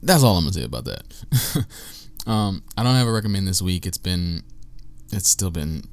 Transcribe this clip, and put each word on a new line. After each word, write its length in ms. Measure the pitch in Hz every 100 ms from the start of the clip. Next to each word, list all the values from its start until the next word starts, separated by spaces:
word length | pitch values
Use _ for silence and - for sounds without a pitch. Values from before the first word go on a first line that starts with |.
That's 200 | - 180
all 140 | 127 95
I'm 80 |
gonna 80 | 76
say 120 | 92
about 200 | 60 62
that. 800 | 58 50 - - - 127 - 151 107
<laughs> 360 | - - - - - -
Um, 380 | 110 104 95 - -
I 60 |
don't 140 | 120 127
have 100 | 120
a 60 |
recommend 340 | 110 107 98 98
this 160 | 90
week. 240 | 90 90 95
It's 120 | 87
been, 440 | - 90 87 85 - - - - - - -
it's 180 | 107 -
still 200 | - 95
been 340 | 82 78 78 -